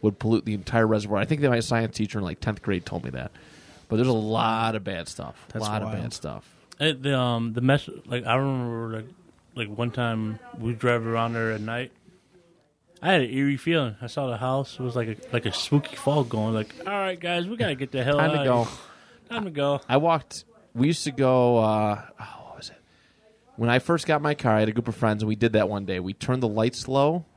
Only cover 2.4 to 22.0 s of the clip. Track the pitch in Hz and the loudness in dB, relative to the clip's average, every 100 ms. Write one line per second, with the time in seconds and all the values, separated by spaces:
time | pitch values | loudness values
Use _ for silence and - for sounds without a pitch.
2.4 | - 107 - 92 - 90 64 64 64 - | -4 -4 -2 -2 -2 -8 -6 -8 -10 -14
3.4 | - - - - - 110 127 113 107 110 | -20 -20 -20 -20 -2 2 2 2 0 0
4.4 | 113 113 113 110 98 92 82 - 69 - | 0 0 0 -2 -6 -8 -8 -12 -12 -14
5.4 | - - 107 107 107 110 117 - 73 52 | -12 -6 -2 -2 -4 -6 -8 -8 -10 -10
6.4 | - _ _ - 151 135 135 135 123 117 | -14 _ _ -2 -2 -2 -2 0 0 0
7.4 | 117 113 127 143 - - - 123 110 120 | -2 0 4 2 0 -16 -6 -6 0 0
8.4 | 139 131 120 117 113 110 110 - - _ | 2 -2 -4 -6 -6 -8 -10 -18 -20 _
9.4 | _ - 107 107 120 113 117 113 110 107 | _ -8 -8 -4 -4 -2 -2 -2 -4 -6
10.4 | - - 113 113 123 120 113 113 117 117 | -12 -8 -6 0 0 2 0 -2 -2 -2
11.4 | 113 110 107 117 131 _ - _ _ _ | -2 -4 -6 -6 -8 _ -20 _ _ _
12.4 | _ _ _ _ _ _ 160 185 123 131 | _ _ _ _ _ _ 2 2 2 0
13.4 | 139 139 - 165 127 104 120 - 135 113 | 0 0 0 0 0 -4 -8 -6 -4 -2
14.4 | 127 135 135 - 127 120 113 107 - 120 | -2 -2 -2 -6 -4 -2 -2 -6 -4 -2
15.4 | 107 - - 143 143 - - 147 120 113 | -2 -4 2 2 2 -4 0 2 2 0
16.4 | 107 110 107 - 190 202 190 180 170 175 | 0 0 -2 -8 -6 -4 -2 -4 -2 -2
17.4 | 175 226 214 135 135 135 127 147 156 151 | -4 -2 -2 -2 -4 -2 2 4 4 2
18.4 | 135 123 113 - - - - - _ 233 | 4 4 2 -4 -18 -20 -20 -20 _ -6
19.4 | 202 147 143 143 - 131 165 160 - - | -4 0 0 0 2 4 4 2 0 -16
20.4 | - - _ 113 139 165 - 127 135 127 | -18 -20 _ 2 2 2 -2 2 4 6
21.4 | 123 120 110 107 107 101 | 6 6 4 4 2 0